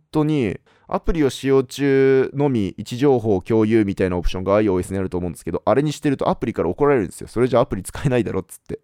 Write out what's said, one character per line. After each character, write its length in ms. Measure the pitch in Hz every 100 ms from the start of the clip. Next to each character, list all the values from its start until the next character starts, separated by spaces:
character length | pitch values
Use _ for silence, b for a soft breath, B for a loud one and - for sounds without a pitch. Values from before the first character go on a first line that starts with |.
| _
当 140 | 156
に、 340 | 151 151 107 - b b b
ア 140 | 196
プ 140 | -
リ 100 | 165
を 60 | 135
使 180 | - 135
用 160 | 135
中 680 | 127 - 139 135 135 131 -
の 160 | 139 147
み 240 | 120 95 -
位 60 |
置 160 | 104 120
情 200 | 143 127
報 220 | 110 92
共 240 | - 113
有 220 | 110 113 98
み 80 |
た 100 | 92
い 60 | 92
な 80 | 90
オ 40 |
プ 60 | 82
シ 80 | 92
ョ 40 |
ン 40 |
が 100 | 95
ア 60 | 104
イ 80 | 107
オ 80 | 90
ー 40 |
エ 20 |
ス 100 | 90
に 60 | 98
あ 40 |
る 60 | 95
と 80 | 87
思 120 | 90
う 20 |
ん 20 |
で 60 | 76
す 60 |
け 60 | -
ど、 120 | 87
あ 100 | -
れ 80 | 117
に 120 | 151
し 60 | -
て 100 | 147
る 80 | 135
と 100 | -
ア 80 | 190
プ 80 |
リ 80 | -
か 100 | -
ら 60 | 85
怒 160 | -
ら 60 | 143
れ 60 | 135
る 40 |
ん 20 | 92
で 60 |
す 100 | -
よ。 40 | -
「そ 120 | 110
れ 80 | 127
じ 80 | 120
ゃ 40 |
ア 60 | -
プ 100 | 90
リ 60 |
使 160 | - -
え 60 | 139
な 80 | 123
い 60 |
だ 80 | 92
ろ」 80 | 95
っ 40 | -
つ 120 | -
っ 20 |
て。 200 | - -